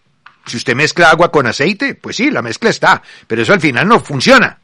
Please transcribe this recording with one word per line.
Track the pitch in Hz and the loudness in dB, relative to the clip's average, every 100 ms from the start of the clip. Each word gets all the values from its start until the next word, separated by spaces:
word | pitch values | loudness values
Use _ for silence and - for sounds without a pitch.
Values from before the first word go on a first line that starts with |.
| _ _ _ _ - | _ _ _ _ -14
Si | 120 | -8
usted | - 123 | -4 -2
mezcla | 151 - 170 | -2 2 2
agua | 160 170 | 4 2
con | 156 135 | 0 -2
aceite, | - 147 208 - 143 | -2 -4 -2 -6 -8
pues | 113 - | -12 -4
sí, | 254 | -2
la | 185 | -2
mezcla | 117 113 226 | -6 -4 -2
está, | 165 170 175 - - - | 0 0 0 -4 -20 -8
pero | 113 | -4
eso | 113 | 0
al | 196 | 0
final | 160 120 165 | 0 0 2
no | 233 | 0
funciona. | - 139 120 262 185 - | 0 -4 2 4 2 -4